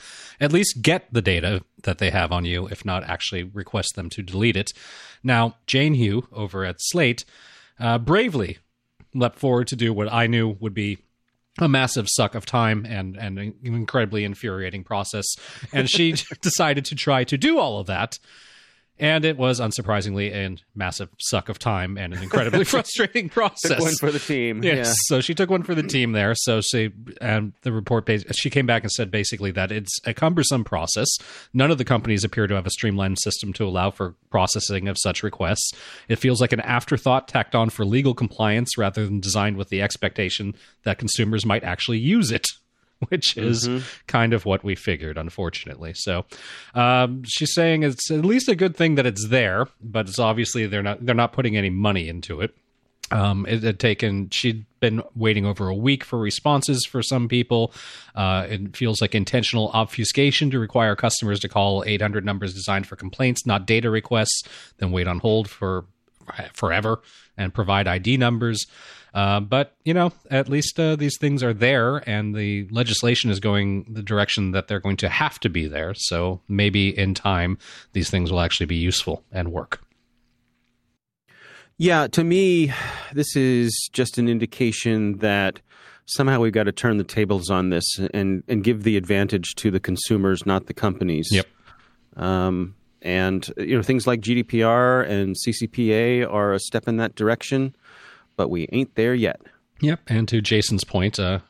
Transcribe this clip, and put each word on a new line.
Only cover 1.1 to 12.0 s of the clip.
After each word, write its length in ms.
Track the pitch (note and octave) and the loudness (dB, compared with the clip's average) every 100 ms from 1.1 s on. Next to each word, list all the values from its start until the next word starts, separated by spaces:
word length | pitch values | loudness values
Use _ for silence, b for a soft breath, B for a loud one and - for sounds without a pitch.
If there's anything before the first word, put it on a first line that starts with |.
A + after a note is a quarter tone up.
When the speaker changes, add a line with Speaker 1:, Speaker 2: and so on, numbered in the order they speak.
Speaker 1:
the 100 | A#2 | 0
data 400 | F#2 F2 F2 F#2+ - _ | 2 0 0 -2 -4 _
that 140 | - - | -4 0
they 120 | F#2+ | 0
have 220 | F#2+ E2 | 2 0
on 120 | F2 | 0
you, 220 | F2 F2 F#2+ | -2 -4 -6
if 180 | G2 | -8
not 200 | G2 F2+ | -6 -6
actually 400 | - F2+ - F#2 | -6 -8 -6 -8
request 500 | F#2 G2+ F#2 A2 - | -8 -12 -6 -4 -4
them 160 | - F2 | -6 -10
to 120 | - | -10
delete 340 | F2+ F#2+ - F#2+ | -6 0 2 2
it. 160 | - B B B B B | -4 B B B B B
Now, 320 | B2+ A#2 A#2 - - | 2 2 2 -2 -2
Jane 260 | C3+ D3+ | 2 2
Hu 320 | C3+ G#2+ A2 - | 2 2 0 -4
over 320 | - G2+ G2 | -10 -8 -4
at 120 | F#2 F2 | -6 -6
Slate, 440 | - F3 C3 A#2+ - B B B B - | -4 2 2 0 -8 B B B B -4
uh, 200 | A#2 A#2 | 0 0
bravely 600 | A2+ G3 B3 C#3+ F#2 - _ _ _ _ - | 2 2 2 -2 -4 -8 _ _ _ _ -10
leapt 240 | C3 B2 - | 0 0 0
forward 300 | C3+ B2 A#2+ | 2 2 0
to 80 | A#2+ | -2
do 160 | A#2 | 0
what 200 | G#2 G#2 | 0 0
I 140 | A#2 A#2 | 2 2
knew 300 | A#2 A2+ G2+ | 2 0 -2
would 160 | G#2+ | -6
be 240 | G2+ G2+ F#2+ _ _ _ _ _ - | -4 -4 -6 _ _ _ _ _ 0
a 100 | D#3+ | 2
massive 360 | C3+ B2+ B2+ | 4 2 -2